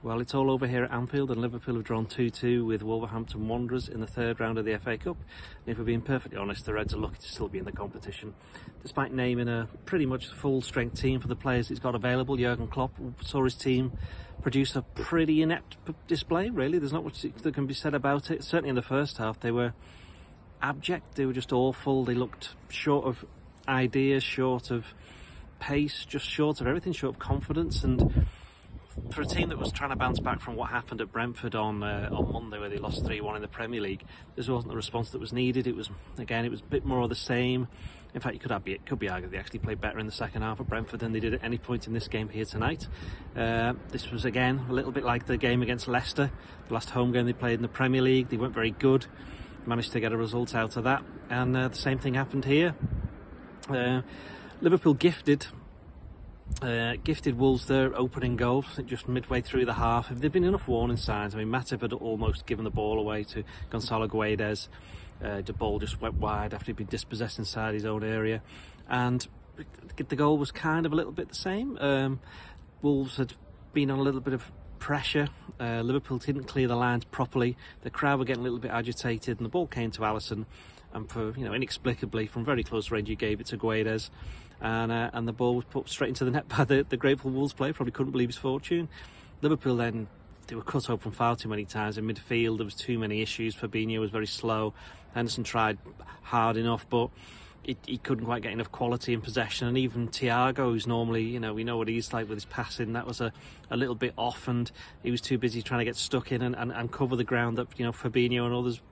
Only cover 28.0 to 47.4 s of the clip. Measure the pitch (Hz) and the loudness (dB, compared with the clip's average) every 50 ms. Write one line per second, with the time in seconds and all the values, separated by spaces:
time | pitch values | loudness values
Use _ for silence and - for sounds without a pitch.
28 | - - - - - - - - - - - - - - - - - - - - | 6 6 6 4 4 2 0 -10 -20 -20 -20 -20 -20 -16 -16 -16 -16 -12 -10 -10
29 | - - - 151 147 135 - 175 175 170 160 143 139 - - - 143 139 135 120 | -8 -6 -4 -4 -2 -2 2 2 2 0 0 -2 -4 -4 -2 -4 -4 -2 -2 0
30 | 131 127 127 - - 131 113 - - - 117 113 120 117 120 120 113 - 127 107 | 0 0 0 0 0 -2 -2 -4 -4 -8 -6 -4 -4 -2 -2 -2 -2 -4 -6 -6
31 | 117 98 - 113 117 120 117 - - 117 104 110 107 107 107 104 104 104 104 101 | -6 -4 -2 -2 -2 -2 -4 -6 -6 -4 -2 0 0 0 0 -2 -2 -2 -2 -2
32 | 104 104 101 104 107 107 107 107 113 110 107 104 104 101 101 101 - 107 - - | -2 -2 0 0 0 0 0 -4 -6 -8 -8 -8 -6 -4 -4 -4 -4 -4 -2 -2
33 | 104 - 113 107 104 104 107 107 104 104 - - 117 113 120 113 104 95 95 95 | -2 -2 -2 -2 -4 -4 -4 -4 -6 -8 -8 -8 -6 -4 -2 -2 -2 -2 -4 -6
34 | - - - - - - - - 127 117 131 120 120 - 117 113 104 - - 117 | -8 -16 -18 -18 -18 -14 -8 -6 -2 0 0 0 0 -2 -4 -4 -4 -2 -2 -2
35 | 117 - - 127 117 110 117 120 127 127 123 131 123 123 120 - - - 101 - | -4 -2 -4 -6 -6 -4 0 2 2 2 2 2 0 0 -2 -2 -6 -8 -10 -12
36 | - - - - 117 104 117 113 117 120 120 107 - - - 139 120 135 135 127 | -14 -12 -10 -10 -6 -2 -2 0 0 -2 -4 -6 -6 -2 -2 0 2 2 2 4
37 | 120 113 117 - - - 127 120 123 127 127 127 123 117 - - - - - - | 4 2 0 -2 0 0 2 2 2 2 2 0 0 -4 -8 -12 -14 -12 -14 -14
38 | - - - 123 - 123 - - - 131 117 98 95 95 95 - - - 135 113 | -20 -10 -10 -4 -4 -4 -6 -4 -4 -4 -4 -2 -2 -4 -6 -6 -4 -6 -4 -2
39 | 110 98 90 90 90 92 92 95 92 - - 110 90 110 107 95 110 107 - 110 | -2 -2 -2 -4 -6 -6 -6 -6 -6 -6 -6 -4 -2 -2 -2 -2 -2 -2 -2 -2
40 | 107 107 104 - 117 98 - 113 110 110 110 101 113 - - 113 113 - - 110 | -6 -4 -4 -4 -4 -4 -2 -2 -2 -2 -2 -4 -4 -2 -2 -2 -2 -4 -6 -4
41 | 113 113 113 110 107 117 113 135 - 113 120 113 - - 123 117 - 110 113 117 | -2 -2 0 0 0 0 -2 -2 -2 -2 -4 -4 -2 -2 -4 -4 -2 -2 -4 -4
42 | - - - 110 107 104 101 107 110 - - - 110 131 160 - - - - - | -4 -2 -4 -4 -4 -4 -4 -4 -4 -4 -2 0 0 0 0 -2 -6 -8 -8 -8
43 | - - - - - - - 120 117 113 113 117 117 120 123 - - - - 127 | -8 -10 -10 -10 -12 -8 -4 0 0 2 2 2 2 2 0 -2 -6 -6 -6 -6
44 | - - 123 113 127 127 104 127 127 127 131 135 127 127 127 127 127 131 123 139 | -6 -4 -4 0 0 0 2 4 4 4 4 2 0 0 0 0 0 0 -2 0
45 | 127 123 120 120 - - 127 110 - 120 120 123 123 113 123 117 - - 120 123 | 2 2 2 2 2 0 0 2 4 4 4 4 4 2 0 -2 0 0 0 0
46 | 120 - - - 143 139 - - - - - - - - 120 113 - - - 123 | 0 0 2 2 2 2 2 -6 -12 -16 -16 -16 -6 -4 -2 -2 -2 0 2 2
47 | 123 123 120 123 120 120 120 - | 4 4 4 4 4 2 0 0